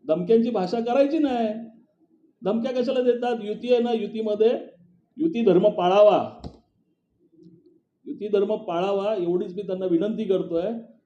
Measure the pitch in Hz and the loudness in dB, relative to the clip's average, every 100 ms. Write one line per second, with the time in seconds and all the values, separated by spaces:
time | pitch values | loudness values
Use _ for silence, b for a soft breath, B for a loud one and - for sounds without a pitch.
0 | 139 160 180 226 233 220 180 233 226 254 | -2 -2 4 4 4 -2 -2 -4 -2 0
1 | 277 311 277 247 220 220 - - _ _ | 2 2 0 0 -4 -6 -12 -20 _ _
2 | _ _ _ _ 185 226 262 254 240 247 | _ _ _ _ -4 -2 -2 -4 -2 0
3 | 247 233 247 226 208 226 240 247 233 226 | 0 0 -2 -4 -6 -8 0 0 2 -2
4 | 202 220 220 208 220 269 - _ _ _ | -4 -6 -4 2 2 0 -8 _ _ _
5 | _ - 165 233 220 175 208 196 175 196 | _ -4 -2 2 4 4 4 2 2 6
6 | 208 170 113 - - - _ _ _ _ | 6 6 0 -10 -18 -20 _ _ _ _
7 | _ _ _ _ - 330 _ _ _ _ | _ _ _ _ -20 -20 _ _ _ _
8 | - - 208 202 202 214 - 170 185 196 | -16 -10 -2 0 0 -2 -4 -2 0 0
9 | 202 214 170 180 202 180 190 185 185 170 | -2 -2 0 -2 -2 -8 -6 -4 0 0
10 | 208 208 202 185 170 170 196 233 - _ | 0 -2 0 -2 0 -4 -4 -8 -12 _